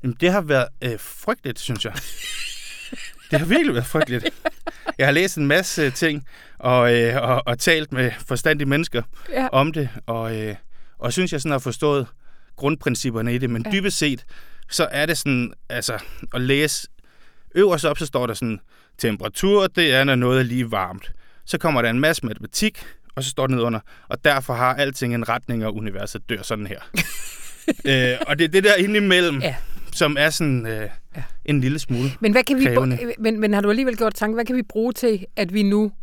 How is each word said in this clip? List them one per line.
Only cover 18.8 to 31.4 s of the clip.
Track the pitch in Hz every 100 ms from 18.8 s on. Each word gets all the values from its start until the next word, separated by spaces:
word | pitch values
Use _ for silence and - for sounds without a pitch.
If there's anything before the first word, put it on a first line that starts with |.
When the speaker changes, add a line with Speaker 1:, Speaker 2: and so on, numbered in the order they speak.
| _ -
Speaker 1:
temperatur, | 117 104 107 - 190 202 190
det | - 165
er, | 131
når | 135
noget | 127 123 131
er |
lige | 127 123 117
varmt. | 107 92 92 - - - -
Så | - 165
kommer | 170 139
der | 117
en | 120
masse | 151 165 117
matematik, | 107 107 - 214 - - - - -
og |
så | 131
står | - 135
der |
ned | 127
under, | 117 113 - - -
og | -
derfor | 156 139 127
har | 120 127
alting | 123 143 131 127
en | 120 113
retning, | 120 - 117 107
og |
universet | 104 110 104 101 110 -
dør | 110
sådan | - 110 104
her. | 104 -
Speaker 2:
<laughs> | - - - - - - - - -
Speaker 1:
Øh, | 143 135 127 123 110
og | 147
det |
er | 160
det | 180
der | 196
inde | 202 196 214
imellem, | 202 180 175 143
Speaker 2:
Ja. | 127 131 - - -
Speaker 1:
som | - 156 147
er | 151
sådan, | 156 156 127 113
øh, | 110 107 - - -
Speaker 2:
Ja. | - -